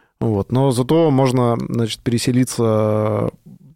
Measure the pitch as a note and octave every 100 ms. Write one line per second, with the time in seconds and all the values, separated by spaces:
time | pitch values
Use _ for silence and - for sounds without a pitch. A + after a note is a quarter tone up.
0 | _ _ A#2 G#2 F#2+ B2 C#3 A#2+ B2 D#3
1 | E3 C3 C3+ B2+ A#2+ A#2 C3+ A#2 A2 -
2 | - A#2 - B2 B2+ - A2+ G#2+ G#2+ G#2+
3 | G#2+ G#2+ - - - - C#3